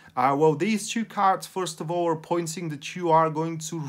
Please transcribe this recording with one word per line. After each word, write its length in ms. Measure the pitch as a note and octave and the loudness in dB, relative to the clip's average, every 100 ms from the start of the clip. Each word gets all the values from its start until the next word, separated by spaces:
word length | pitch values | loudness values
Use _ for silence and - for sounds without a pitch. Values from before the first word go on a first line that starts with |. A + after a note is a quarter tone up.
| - - | -10 0
Uh, 200 | C3 C#3 | 2 4
well, 160 | D#3 | 4
these 340 | D3+ G3 G#3 - | 4 0 -2 -2
two 160 | A#3+ | -6
cards, 440 | A3 G#3 G3 F#3 - | -6 0 2 2 -2
first 320 | F#3+ F3 - | -6 -6 -6
of 100 | E3 | -4
all, 160 | F3 E3+ | 0 0
are 100 | D#3+ | -2
pointing 520 | D#3+ E3+ E3 F3+ E3 | -2 -4 -4 -6 -8
that 260 | C#3+ - | -8 -10
you 160 | F3+ F3 | -4 4
are 180 | D#3+ D#3+ | 4 4
going 300 | D#3 E3 E3 | 0 -4 -6
to 220 | D#3 E3 | -8 -8